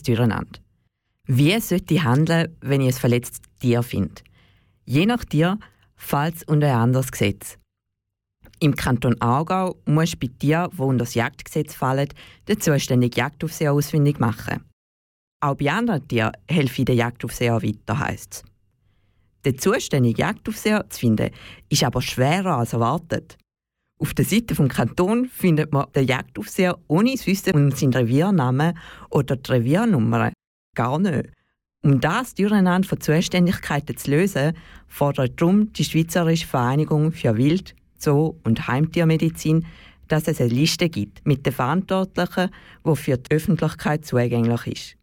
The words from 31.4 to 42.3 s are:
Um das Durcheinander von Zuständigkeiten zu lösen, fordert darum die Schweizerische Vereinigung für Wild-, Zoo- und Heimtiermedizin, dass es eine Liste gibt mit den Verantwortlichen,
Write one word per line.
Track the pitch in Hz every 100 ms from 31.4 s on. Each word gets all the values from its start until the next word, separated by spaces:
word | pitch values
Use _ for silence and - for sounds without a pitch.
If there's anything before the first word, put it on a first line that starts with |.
| _ _ _ _
Um | 147 135
das | 151 220 254
Durcheinander | - 202 208 185 180 190
von | 147
Zuständigkeiten | - 156 185 180 175 - - 143 - -
zu | 135
lösen, | 147 202 135 151 165 - - -
fordert | - 143 139 127 -
darum | 170 208 214
die | -
Schweizerische | 147 160 165 180 165 165 -
Vereinigung | 135 120 143 151 151 156
für | - 120 110
Wild-, | 139 185 - - _ -
Zoo- | 151 143 160 -
und | 113 110 -
Heimtiermedizin, | 131 160 175 160 160 160 - 156 160 165 - - - -
dass | 156 160
es | 147
eine | 120
Liste | 120 165 - 175
gibt | 101 101 - 151
mit | 131
den | 123
Verantwortlichen, | 117 127 180 190 190 190 - 180